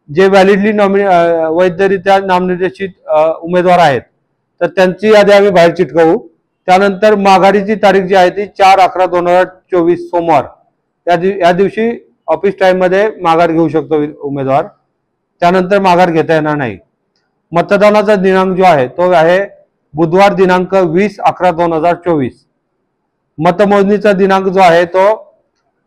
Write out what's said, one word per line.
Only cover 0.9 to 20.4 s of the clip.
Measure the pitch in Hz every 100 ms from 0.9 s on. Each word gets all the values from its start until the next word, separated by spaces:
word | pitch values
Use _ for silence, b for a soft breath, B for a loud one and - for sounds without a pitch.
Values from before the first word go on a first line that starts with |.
| 196 202
अ, | 175 170 165 160
वैधरित्या | 165 185 165 196 196 190 196
नामनिर्देशित, | 196 180 185 175 180 - 196 - -
अ, | 156 160 160
उमेदवार | 170 180 175 175
आहेत, | 160 123 - _ _ _ _ -
तर | 175
त्यांची | - 185 180 214
यादी | 214 202
आम्ही | 202 202
बाहेर | 175 170 165
चिटकवू. | 165 160 160 214 - _ _ _ -
त्यानंतर | 185 202 185 214 208
माघारीची | 196 190 190 208 196 214
तारीख | 208 190
जी | 180 196
आहे | 180
ती | 180 202
चार | - 190 190
अकरा | 175 175 185
दोन | 175 175
हजार | 180 180
चोवीस | - - 180 170 175 -
सोमवार | 175 170 147 113 - _ _ _ _ 165
या | 175
दिव-, | 190 202
या | 175
दिवशी | 180 190 - 226 - _ _ -
office | 160 202 190
time | 190 185
मध्ये | 180 190 214 208
माघार | 175 165 170
घेऊ | 165 160
शकतो | 156 135 156
वि-, | 151 147
उमेदवार. | 143 143 135 139 196 _ _ _ _ _ _ -
त्यानंतर | 175 190 185 202
माघार | 190 175 180
घेता | 160 147
येणार | 160 151 147
नाही. | 123 95 _ _ _ _ _ _ _
मतदानाचा | 165 175 202 208 214 208 208
दिनांक | 190 190 190 180
जो |
आहे | 185 151 123
तो | 143 180
आहे | 175 160 185 196 _ _ _ _
बुधवार | 147 165 185 202
दिनांक | 185